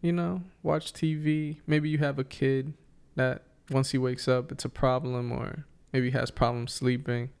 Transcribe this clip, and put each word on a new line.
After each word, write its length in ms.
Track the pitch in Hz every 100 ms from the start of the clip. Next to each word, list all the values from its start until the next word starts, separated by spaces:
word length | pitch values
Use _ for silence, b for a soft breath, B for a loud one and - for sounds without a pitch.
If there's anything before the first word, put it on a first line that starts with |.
you 120 | 170
know, 300 | 170 175 185 180 -
watch 300 | 151 156 -
T 220 | - 160
V, 460 | 156 151 156 151 151 -
maybe 220 | 151 151
you 100 | 151
have 200 | 147 143
a 60 |
kid 500 | 135 - 135 135 139 151 _ - - -
that 260 | 131 - - _ -
once 200 | 135 135
he 80 | 135
wakes 280 | 127 127 -
up, 220 | 127 123
it's 140 | 135
a 40 | 131
problem, 600 | - 135 127 127 123 120
or 360 | 120 117 - 147 - -
maybe 140 | 131 123
he 60 | 127
has 120 | 120
problems 420 | - 120 120 120
sleeping. 580 | - 127 123 135 120 123 -